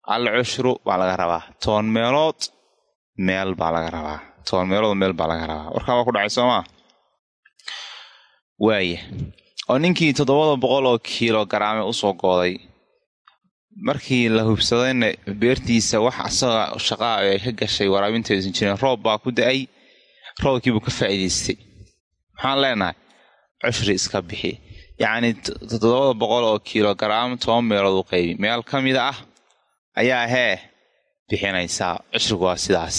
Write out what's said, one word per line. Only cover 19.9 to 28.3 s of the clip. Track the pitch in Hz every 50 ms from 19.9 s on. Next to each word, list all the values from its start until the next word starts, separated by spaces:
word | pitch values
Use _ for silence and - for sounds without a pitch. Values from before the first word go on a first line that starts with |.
| _ _ _ _ _ _ - - - -
roobkii | - 139 131 127 - 131
buu | 117 107 -
ka | -
faa'iidaystay. | - - 123 101 101 98 92 92 - - - - - - - - _ - - _ _ _ _ _ _ _ _ _ _
Maxaan | - - 131 139 139
leenahay? | 139 135 120 104 92 87 - _ _ _ _ _ _ _ _ _ _ _ _ _
Cushri | - 117 117 - 120 101 98
iska | 92 - - - 98
bixi. | 87 85 - - - 90 - - - - - - - - - -
Yacni, | 113 107 110 117 120 117 110
t-, | - - - - - -
toddobada | 110 117 110 107 117 120 131 139 135 120
boqol | 107 117 107 113 120 120
oo | 110 107 104
kiilo | _ - - 110 104 104 101
garaam | - 107 107 107 113 120 123 123
toban | 120 - - 113 120 120
meelood | 113 107 101 98 98 95 95
u | 92
qaybi. | _ - 90 87 85